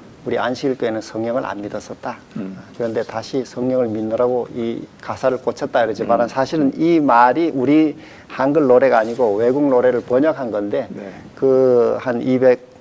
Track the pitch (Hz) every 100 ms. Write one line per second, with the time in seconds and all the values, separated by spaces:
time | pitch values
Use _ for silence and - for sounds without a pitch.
0 | - - 120 120 113 127 143 127 117 110
1 | - 113 117 127 113 101 104 104 - -
2 | 123 113 - 113 95 92 - - 117 113
3 | 107 110 - 135 117 123 127 127 117 110
4 | 110 113 123 123 - 135 117 113 - -
5 | - - 131 123 120 113 143 127 113 107
6 | 107 117 117 135 135 160 139 - 165 165
7 | 139 120 123 139 165 131 127 151 156 143
8 | - - - - 135 156 135 123 131 117
9 | 113 117 117 101 120 135 147 123 127 120
10 | 101 127 156 139 123 104 104 135 113 110
11 | 98 92 - - 135 131 131 120 113 113
12 | 127 120 127 127 131 120 - -